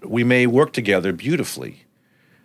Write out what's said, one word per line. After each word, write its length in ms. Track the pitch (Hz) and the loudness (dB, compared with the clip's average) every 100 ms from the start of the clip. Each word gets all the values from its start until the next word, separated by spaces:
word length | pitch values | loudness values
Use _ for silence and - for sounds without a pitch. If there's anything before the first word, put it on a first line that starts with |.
| 98 | -6
we 180 | 113 | -2
may 220 | 120 127 123 | 2 4 4
work 260 | 123 151 | 4 2
together 380 | - 104 95 92 | 0 0 0 0
beautifully. 720 | 85 117 165 - - 62 - _ _ _ _ _ _ | -4 -4 -4 -4 -10 -14 -16 _ _ _ _ _ _